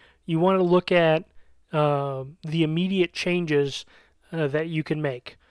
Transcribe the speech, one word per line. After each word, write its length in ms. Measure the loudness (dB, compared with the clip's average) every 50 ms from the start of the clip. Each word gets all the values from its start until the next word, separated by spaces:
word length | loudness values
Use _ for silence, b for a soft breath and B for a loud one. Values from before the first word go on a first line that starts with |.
| b b b b b
you 160 | -4 0 2
wanna 220 | 2 2 4 4 4
look 280 | 4 4 4 4 4
at, 340 | 2 4 4 4 4 2 0 _ -20 -20 -20 _ -20 _ _ _ -2
uh, 520 | 0 2 2 0 0 -2 -4 -6 -8 -10 -12 -14 _ -10
the 200 | -4 -2 0 0
immediate 500 | 0 0 0 -2 0 0 0 0 0 -2
changes, 720 | -6 -4 -2 -2 -2 0 0 2 2 0 0 -2 -8 -14 b b b b b b b b -10 -6
uh, 160 | -4 -4 -2
that 200 | -2 -4 -4 -4
you 140 | -4 -4 -4
can 200 | -4 -4 -4 -4
make. 340 | -4 -6 -6 -12 -18 -20 _ _ _